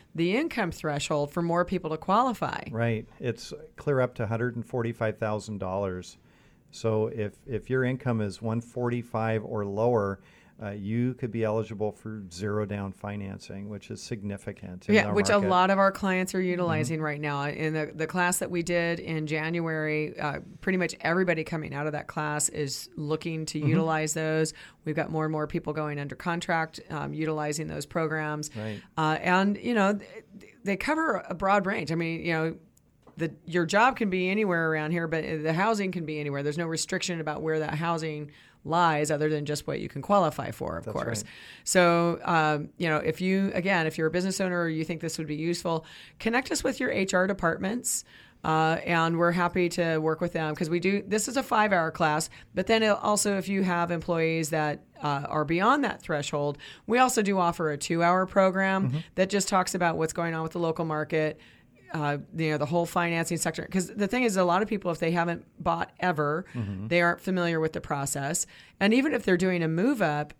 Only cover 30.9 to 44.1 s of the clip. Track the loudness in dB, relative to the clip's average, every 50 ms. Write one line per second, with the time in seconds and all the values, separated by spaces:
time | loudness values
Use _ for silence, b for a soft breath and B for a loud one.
30.9 | 0 2 2 0 0 -2 -2 -6 -6 -2 2 4 4 4 2 2 -2 -2 -2 -2
31.9 | 0 0 0 -2 -2 -2 -2 0 0 2 0 0 -2 -6 -14 -20 _ _ _ _
32.9 | _ _ _ -16 -8 -6 -4 -4 -6 -8 -8 -2 0 0 2 4 4 4 6 4
33.9 | 4 2 0 0 0 0 0 0 0 0 2 2 2 2 2 2 0 0 0 0
34.9 | -2 -2 -2 0 -2 -2 -2 -2 -4 -2 0 0 0 2 2 2 0 0 -2 -2
35.9 | -4 -4 -6 -6 -6 -4 -4 -4 -4 -2 -2 -2 -2 -2 -2 -2 -2 -4 -4 -2
36.9 | -2 -2 -2 -2 -4 -4 -4 -4 -4 -4 -2 0 0 0 0 -2 -2 -2 -2 0
37.9 | -2 -2 -2 -4 -6 -6 -10 -12 B B B B B B B 0 2 4 4 4
38.9 | 4 4 2 2 2 2 2 2 2 0 0 -2 -4 -4 -4 -4 -6 -4 -6 -6
39.9 | -8 -6 0 4 4 4 4 4 0 -2 -6 -8 -6 -6 -6 -6 -6 -6 -6 -6
40.9 | -4 -4 -4 -2 -4 -4 -6 B B B B B B B B 0 4 6 6 6
41.9 | 6 6 4 2 0 0 0 2 2 4 4 4 2 0 -2 -6 -6 -4 0 0
42.9 | 2 2 2 0 -2 0 2 2 2 4 2 2 0 0 0 2 2 2 2 0
43.9 | 0 2 0 2